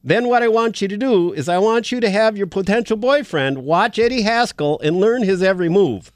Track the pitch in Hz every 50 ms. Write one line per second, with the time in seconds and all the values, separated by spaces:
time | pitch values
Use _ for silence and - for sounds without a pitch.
0 | - 127 165 226 240 240 247 240 233 233 220 226 226 226 - - 202 190 202 208
1 | 254 269 233 185 170 175 - 151 131 170 175 180 196 220 226 240 220 - 247 247
2 | 233 208 190 208 220 220 214 196 196 170 - 196 190 196 202 240 226 - 220 208
3 | 233 254 277 294 247 - - 151 135 139 139 135 127 139 165 175 208 - - 214
4 | 226 240 254 254 202 214 226 233 240 226 - - 151 147 151 - - 151 165 185
5 | 196 220 233 254 226 190 196 180 190 190 190 180 180 165 170 202 196 147 110 92
6 | - - _